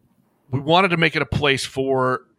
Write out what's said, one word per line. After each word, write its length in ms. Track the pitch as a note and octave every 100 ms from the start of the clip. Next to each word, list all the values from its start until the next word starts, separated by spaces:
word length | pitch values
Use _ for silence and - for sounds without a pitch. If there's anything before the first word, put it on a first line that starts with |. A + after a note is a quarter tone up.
| _ _ _ _ -
we 100 | B2+
wanted 300 | C#3 F3 G3
to 80 | E3+
make 180 | E3 D#3
it 60 |
a 60 | C#3
place 380 | - C#3+ C3 -
for, 600 | C3+ C3+ C3 B2+ B2+ _